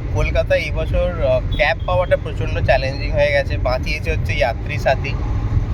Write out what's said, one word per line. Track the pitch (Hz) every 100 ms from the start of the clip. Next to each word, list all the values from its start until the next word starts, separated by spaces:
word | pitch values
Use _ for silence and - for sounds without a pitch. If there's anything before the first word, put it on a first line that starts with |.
| -
কলকাতায় | - - - - 185
এই | 156
বছর, | 151 160 175 180 170
আহ, | 139 127 - -
ক্যাব | 151 165 -
পাওয়াটা | 180 175 185
প্রচণ্ড | 156 147 156 170 156
চ্যালেঞ্জিং | 139 135 139 143
হয়ে | 147 147
গেছে। | 143 135 127
বাঁচিয়েছে | 135 127 143 151 165
হচ্ছে | 160 165 151
যাত্রী | 135 - - 151
সাথী, | - 135 139 143 - - - - -